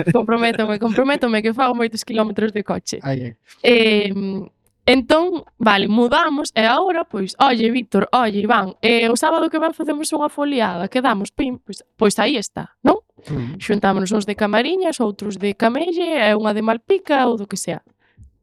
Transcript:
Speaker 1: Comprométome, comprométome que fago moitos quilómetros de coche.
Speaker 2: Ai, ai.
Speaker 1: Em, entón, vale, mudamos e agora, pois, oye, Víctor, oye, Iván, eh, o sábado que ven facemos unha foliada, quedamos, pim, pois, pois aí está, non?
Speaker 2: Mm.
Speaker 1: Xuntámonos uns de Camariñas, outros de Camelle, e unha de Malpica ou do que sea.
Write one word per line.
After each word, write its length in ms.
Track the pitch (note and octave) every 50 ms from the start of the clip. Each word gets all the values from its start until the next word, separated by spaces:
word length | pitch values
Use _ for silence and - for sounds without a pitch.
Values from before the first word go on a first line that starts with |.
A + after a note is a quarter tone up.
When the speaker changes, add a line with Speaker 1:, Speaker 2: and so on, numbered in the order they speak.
| D#3+ F3
Speaker 1:
Comprométome, 720 | D#3+ B3 G#3+ G#3+ A3+ A#3 A#3 A#3 A3+ A#3 A3 G#3+ G#3 G3+
comprométome 640 | A3 A#3 G#3 B3 C4 C4+ C#4+ D4 - A#3+ A3 G#3+ G#3
que 80 | A3 A3
fago 240 | B3 C4 B3 B3
moitos 320 | A#3+ A#3 A3+ A3+ G#3+ - -
quilómetros 480 | A#3+ A3+ G#3+ A3 G#3+ G#3+ G#3 A3 G#3
de 80 | G#3+ G3
coche. 320 | - F3+ F3+ - - - - -
Speaker 2:
Ai, 160 | C#3+ C3+ C3+
ai. 120 | B2+ A#2+ A2+ - _ _ - _
Speaker 1:
Em, 880 | - G#3+ A#3+ A#3 A3+ A3 G#3+ G#3 G3+ G3 G3 G3 G3 G3 F#3+ G3 G3 - - _ _ _ _ _ _ -
entón, 560 | B3 C4+ A#3 - D#4 D#4 E4+ F4+ F#4 D4+ - - _ -
vale, 320 | A3 A3 G3+ G3 G3+ - G#3
mudamos 560 | A#3 A#3+ A#3+ C4+ D#4 E4+ D#4+ C#4+ C#4+ D4+ - -
e 80 | A#3 G#3+
agora, 400 | A3+ B3+ D4+ F#4 F#4+ F4 E4 E4+
pois, 320 | - - G#3 F#3+ F#3+ -
oye, 320 | - C4+ C#4 B3 A3+ A#3 A3+
Víctor, 400 | A#3 C4 A#3+ - - G3 - - -
oye, 240 | B3 B3 A3 F#3+ G3+ G3+ G#3+
Iván, 320 | A#3+ G#3+ G3 F#3 - -
eh, 320 | - A3+ A#3+ A#3 A#3 A3+ A#3
o 40 | A#3
sábado 320 | - D#4 D#4+ E4 D#4+ E4 -
que 80 | D#4
ven 160 | D#4 E4 D#4+
facemos 320 | - D#4+ D4 D4+ D4 D#4 - D#4
unha 160 | C#4+ D4 D4 -
foliada, 560 | - C#4+ D4 C#4+ B3+ A3 G3 F3 F3 F#3 F#3+
quedamos, 480 | - B3+ B3+ C4+ A3 G3 G3 - -
pim, 240 | - C#4 B3+ B3+ B3
pois, 240 | - - G3 - - _ _ -
pois 160 | A3 G#3 G3
aí 240 | - G#3 B3 D4 A#3+
está, 400 | D4 - - F3+ D#3+ - _ _
non? 240 | - - F4 A4 - _ _ - - -
Speaker 2:
Mm. 320 | D3+ C3 A#2+ A#2+ D#3 F#3+
Speaker 1:
Xuntámonos 480 | - - G#3 G#3 G3 G3 F#3+ F#3+ F#3+ F3+ G#3+
uns 80 | G#3+ G3+
de 80 | G#3 G#3 -
Camariñas, 640 | G#3+ G#3 G#3 G#3+ B3 D4 F4 F#4+ F#4 E4 D#4 - A#3+
outros 320 | G#3 G3+ - G3 G#3 G3
de 160 | F3+ G3 G3+ G3
Camelle, 640 | - - A#3 A#3+ C#4 E4 F4+ E4+ E4+ F4 E4 D#4+
e 160 | C#4+ A3 G#3 G#3+
unha 240 | G#3+ G#3+ G#3+ G#3
de 80 | G#3+ G#3+
Malpica 640 | A3 A3+ A#3 - - G4 F#4+ - - D4 C4+ B3+ A#3
ou 80 | A#3+
do 80 | A3 G3+
que 160 | G3+ G#3 F#3+
sea. 240 | - - E3+ - - _ _ _ _ _ _ - - - _ _